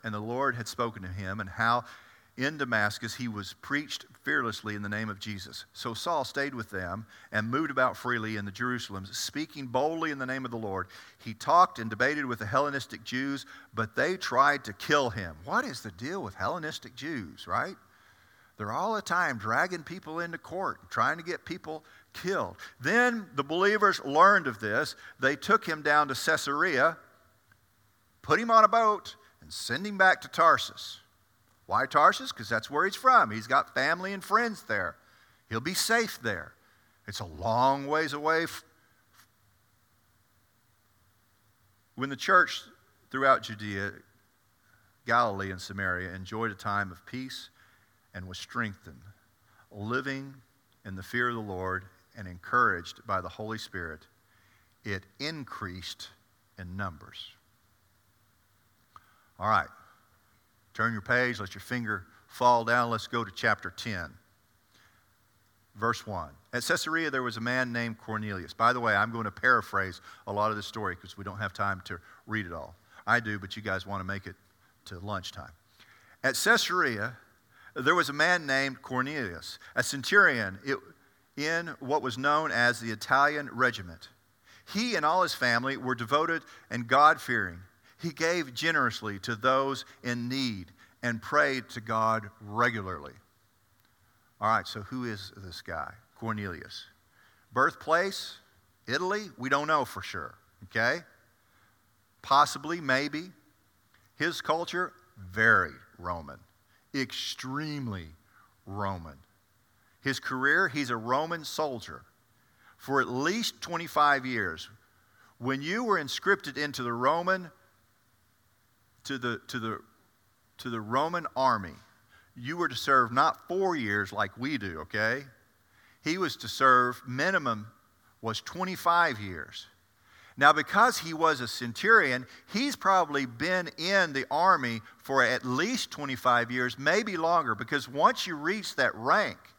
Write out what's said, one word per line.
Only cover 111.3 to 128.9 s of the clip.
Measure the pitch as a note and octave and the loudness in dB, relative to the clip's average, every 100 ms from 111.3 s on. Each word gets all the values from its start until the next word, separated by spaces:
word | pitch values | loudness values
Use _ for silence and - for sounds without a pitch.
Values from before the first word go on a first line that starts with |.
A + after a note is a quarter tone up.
| E3+ | -6
soldier | D3 - D#3 A#2+ - C2 - _ _ _ _ _ - _ | -6 -4 -4 -4 -10 -16 -18 _ _ _ _ _ -20 _
for | - C#3 | 0 2
at | G#2 | 2
least | B2 D3+ A3 - - | 0 0 0 -2 -6
twenty-five | F3 E3+ E3 D3+ D3 C#3 B2+ | -8 -6 -2 2 4 4 0
years. | A#2 F#2 D#2+ - - _ _ _ _ _ - | -2 -2 -4 -12 -20 _ _ _ _ _ -8
When | A#2+ C3+ | -4 -4
you | D3+ G#3+ | -4 -4
were | A#3+ F#3 | 0 0
inscripted | C#3 - F#3+ G3 C#3+ C#3 | 0 -2 0 0 0 -4
into | D3 C3 | -4 -2
the | A#2+ | -4
Roman, | A#2 B2+ E3 F3+ F#3 E3+ _ _ _ _ _ _ _ _ _ _ _ _ _ _ _ - | 2 2 2 2 -2 -4 _ _ _ _ _ _ _ _ _ _ _ _ _ _ _ -8
to | C3+ | -4
the, | A#2+ A2 - | -4 -4 -6
to | B2+ | -6
the, | A2+ G#2+ - _ _ _ _ _ _ - | -6 -6 -10 _ _ _ _ _ _ -12
to | B2+ | -8
the | A#2 | -6
Roman | G#2+ B2+ D#3 F3 D#3 C3+ | -2 0 0 -2 -4 2
army, | C3 A2 F2+ - - _ _ - _ - | 4 4 0 -12 -20 _ _ -20 _ -12
you | B2 F3 | -8 -2
were | D#3+ | -2
to | A#2+ | -2
serve | - C3+ A#2 | 4 6 6
not | B2 D#3 - - | 4 2 2 -4
four | F#3 F#3+ D#3+ | 0 0 0
years | G#2+ G#2 F#2+ | 0 0 0
like | G#2 G2 A2+ | -2 -2 -2
we | C3 C#3 | -4 -4
do, | G2 D#2+ | -6 -8
okay? | D#2 G#2+ A2 C3 C#3 _ _ _ _ _ _ _ | -6 -2 0 -2 -6 _ _ _ _ _ _ _
He | D3+ F3+ | -4 -2
was | E3 - | -2 -4
to | A2 | -8
serve, | - C3+ B2+ B2 B2 B2+ | 4 8 8 6 0 -8
minimum | B2+ E3+ F#3+ C3+ G#2+ A2 _ _ _ _ - | -2 0 0 0 -4 -6 _ _ _ _ -10
was | A2+ G#2+ | -6 -6
twenty-five | - E3+ F#3 F3+ F3 | -6 -6 -6 -2 2